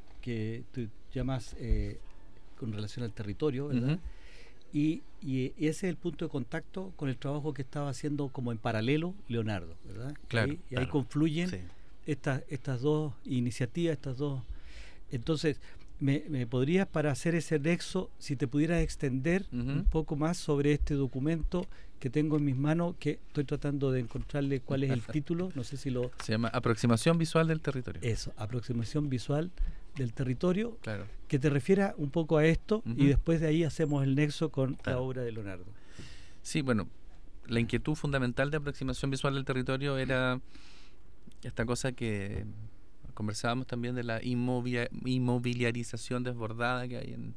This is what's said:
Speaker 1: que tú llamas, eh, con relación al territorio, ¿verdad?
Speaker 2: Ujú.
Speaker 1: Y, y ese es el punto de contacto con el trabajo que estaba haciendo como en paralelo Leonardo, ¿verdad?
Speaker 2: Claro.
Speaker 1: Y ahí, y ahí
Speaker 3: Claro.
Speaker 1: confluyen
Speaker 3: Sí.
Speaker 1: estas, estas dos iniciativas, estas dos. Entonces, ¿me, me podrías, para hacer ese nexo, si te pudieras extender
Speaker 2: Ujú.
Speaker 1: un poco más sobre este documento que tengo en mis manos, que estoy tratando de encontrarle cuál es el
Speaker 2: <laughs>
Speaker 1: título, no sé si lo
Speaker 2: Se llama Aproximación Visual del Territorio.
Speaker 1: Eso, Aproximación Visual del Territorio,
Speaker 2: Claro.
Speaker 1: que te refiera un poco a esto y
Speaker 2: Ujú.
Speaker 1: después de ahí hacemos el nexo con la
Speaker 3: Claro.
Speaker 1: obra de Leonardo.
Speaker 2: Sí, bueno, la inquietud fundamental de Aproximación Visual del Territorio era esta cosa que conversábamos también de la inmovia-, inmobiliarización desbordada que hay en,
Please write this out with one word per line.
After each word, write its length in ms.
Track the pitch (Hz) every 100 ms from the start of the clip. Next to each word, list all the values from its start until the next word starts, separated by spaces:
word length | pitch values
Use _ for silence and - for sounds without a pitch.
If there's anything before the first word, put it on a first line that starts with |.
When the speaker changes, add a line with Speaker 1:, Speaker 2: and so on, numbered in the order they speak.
| - -
Speaker 1:
que 420 | - 117 110 113 -
tú 160 | - 110 - -
llamas, 420 | 131 127 131 - -
eh, 400 | 117 107 101 - - - - - - -
con 140 | 113
relación 320 | 104 107 - 120
al 60 |
territorio, 540 | 104 101 95 151 127 143
¿verdad? 240 | 127 127
Speaker 2:
Ujú. 80 | 170 - - - - - - - 147
Speaker 1:
Y, 280 | 156 196 - -
y 320 | 143 131 127 -
ese 100 | 156
es 160 | 156
el 140 | 185 160
punto 280 | 175 - 160
de 60 |
contacto 640 | 139 127 160 - - 190 -
con 120 | 139
el 80 | 120
trabajo 360 | 139 147 151
que 80 | 139
estaba 280 | 135 147 143
haciendo 400 | 135 151 147 139
como 220 | - 120
en 60 | 113
paralelo 560 | 123 110 113 151 170 196 -
Leonardo, 480 | 117 107 101 82 80 -
¿verdad? 300 | 104 127 147 -
Speaker 2:
Claro. 180 | 117 123
Speaker 1:
Y 20 |
ahí, 60 | 156
y 0 |
ahí 300 | - 123 127
Speaker 3:
Claro. 40 |
Speaker 1:
confluyen 600 | 147 127 147 160 151 180
Speaker 3:
Sí. 60 | 95 90 - - - -
Speaker 1:
estas, 360 | 147 143 135 -
estas 320 | 139 - 123
dos 320 | 143 151 151 -
iniciativas, 680 | - 127 123 113 127 175 165
estas 240 | 151 139 123
dos. 240 | 147 135 - - - - - - -
Entonces, 500 | 123 113 156 160 131 - - - -
¿me, 240 | 139 139 -
me 200 | 139 117
podrías, 400 | 123 135 180 190
para 240 | 160 147
hacer 240 | 131 170 165
ese 240 | 147 156
nexo, 500 | 143 175 - 185 185 -
si 180 | - 139
te 120 | 139
pudieras 340 | 147 160 170
extender 640 | 160 - 143 127 147 185 -
Speaker 2:
Ujú. 40 | 123
Speaker 1:
un 240 | 120 147 -
poco 300 | 160 156 147
más 220 | 156 180
sobre 340 | - 143 143
este 220 | 147 - 143
documento 720 | 135 131 147 165 147 180 180 - - -
que 100 | 135
tengo 280 | 147 156 151
en 60 |
mis 120 | 143 131
manos, 380 | 147 165 175 175
que 200 | 147 - -
estoy 160 | 147
tratando 480 | 135 143 147 143 135
de 80 | 127
encontrarle 600 | 120 123 117 147 139 135
cuál 240 | - 139
es 60 | 135
el 100 | 131
Speaker 2:
<laughs> 40 | -
Speaker 1:
título, 460 | 151 147 170 185
no 100 | 147
sé 140 | 120 135
si 140 | 139
lo 180 | 123 123 -
Speaker 2:
Se 80 | -
llama 160 | 110 117
Aproximación 720 | 127 117 113 120 117 165 170
Visual 280 | 160 160 160
del 140 | 160
Territorio. 400 | 147 131 123 -
Speaker 1:
Eso, 300 | 123 104 - -
Aproximación 680 | 107 123 - 117 113 151 147
Visual 440 | 127 - 143 175 - - - - -
del 160 | 123
Territorio, 680 | 110 127 127 175 180 233 -
Speaker 2:
Claro. 240 | 113 104 101 - -
Speaker 1:
que 100 | 143
te 140 | 147
refiera 420 | 143 - 196 196 -
un 120 | 143
poco 280 | 170 156 156
a 80 | 160
esto 360 | 165 - 214
y 60 | 113
Speaker 2:
Ujú. 100 | 120
Speaker 1:
después 360 | 139 135 - 165
de 60 | 156
ahí 160 | 156
hacemos 400 | 160 - 156 147
el 120 | 135 135
nexo 340 | 151 - 156
con 220 | - 131
la 60 | -
Speaker 3:
Claro. 240 | - 127
Speaker 1:
obra 180 | 131 127
de 100 | 120
Leonardo. 340 | 110 101 92 95 101 - - - - - -
Speaker 2:
Sí, 220 | - 160
bueno, 240 | 135 110 85 - - - - - -
la 140 | 117
inquietud 340 | 113 117 113
fundamental 560 | 151 151 139 123 120 139
de 80 | 151
Aproximación 540 | 143 135 131 127 143
Visual 240 | 135 143 135
del 100 | 135
Territorio 520 | 131 127 131 143 135
era 420 | 131 131 127 127 - - - - - - - - - -
esta 200 | 123 - 117
cosa 260 | 120 135
que 520 | 127 117 104 98 101 107 104 110 - - - -
conversábamos 540 | - 107 110 120 123 131
también 260 | 123 120
de 100 | 123
la 160 | 120 113
inmovia-, 680 | 120 123 123 127 120 123 120 - 127
inmobiliarización 1160 | 127 123 123 123 123 120 120 117 113 - 123
desbordada 640 | 123 120 110 113 120 123 123
que 100 | 120
hay 160 | 120
en, 220 | 120 113